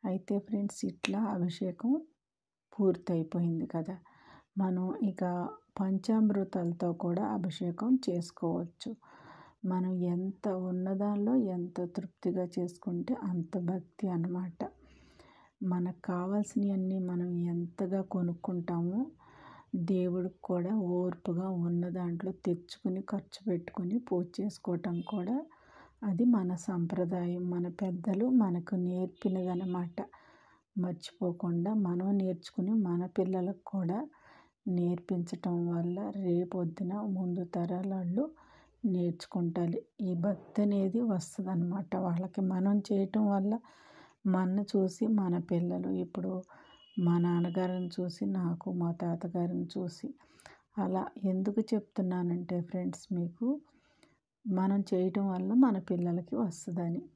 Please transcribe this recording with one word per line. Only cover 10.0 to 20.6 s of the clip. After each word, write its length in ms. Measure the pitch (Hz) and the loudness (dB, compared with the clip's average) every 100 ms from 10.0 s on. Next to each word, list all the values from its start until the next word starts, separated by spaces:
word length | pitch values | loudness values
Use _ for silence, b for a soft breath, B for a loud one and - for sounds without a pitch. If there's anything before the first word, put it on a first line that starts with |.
| 175 | 0
ఎంత 420 | 175 190 190 214 185 | 0 -2 -4 -2 -2
ఉన్నదానిలో 720 | 185 180 185 196 202 208 208 262 214 | -2 -2 -2 0 0 0 2 2 2
ఎంత 320 | 180 175 175 175 | -2 -4 -4 -4
తృప్తిగా 520 | 175 190 _ 185 180 180 | -4 -8 _ -2 0 -2
చేసుకుంటే 680 | 175 175 175 - 175 170 254 | -2 -4 -4 -4 -4 -2 -2
అంత 300 | 202 180 165 190 | 0 -2 0 -2
భక్తి 420 | 175 185 - _ 196 | 0 -2 -4 _ 0
అన్నమాట. 520 | 175 170 180 185 170 403 - B B B B B B B B | 0 0 0 -4 -6 -8 -8 B B B B B B B B
మనకు 420 | 190 175 180 185 | -2 0 0 -4
కావాల్సినవన్నీ 960 | - 180 180 208 208 - 202 190 185 190 | -4 -2 0 0 0 0 2 2 0 0
మనం 280 | 180 175 180 175 175 | 0 -2 -2 0 0
ఎంతగా 540 | 170 170 - 190 190 190 | 0 -4 -4 -2 -2 -2
కొనుక్కుంటామో, 920 | 190 175 170 - 180 170 170 170 202 294 - B B B B B 190 170 | 0 0 -2 -4 -4 -2 -2 0 0 -2 -6 B B B B B -4 0
దేవుడికి 560 | 190 180 180 180 - | 2 2 0 -2 -6
కూడా 320 | - 180 | -2 -2